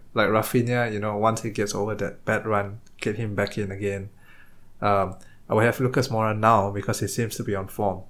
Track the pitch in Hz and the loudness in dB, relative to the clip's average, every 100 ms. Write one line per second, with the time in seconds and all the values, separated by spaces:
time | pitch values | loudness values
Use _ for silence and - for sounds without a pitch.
0 | - 113 101 110 107 127 120 123 117 104 | -4 0 2 2 2 2 2 0 0 -2
1 | 107 104 110 110 117 104 101 101 107 104 | -2 2 2 2 -2 -2 -2 -2 -2 -2
2 | 95 - - 107 110 101 101 107 - - | -4 -4 -2 0 2 0 -2 -8 -16 -6
3 | 113 107 110 101 101 - 98 98 101 98 | -4 -2 -2 -2 -2 -2 -6 -4 -4 -4
4 | 98 - - - - - - - 104 98 | -8 -14 -20 -20 -20 -20 -18 -2 2 2
5 | 92 90 - - - 110 117 113 127 131 | 2 -4 -16 -12 0 4 4 4 0 2
6 | 123 110 110 107 110 110 98 101 107 104 | 0 0 0 2 6 6 4 -2 -4 -2
7 | 104 - 110 - 107 98 98 - 101 90 | -2 -2 -4 -4 -4 -4 -6 -2 -2 -2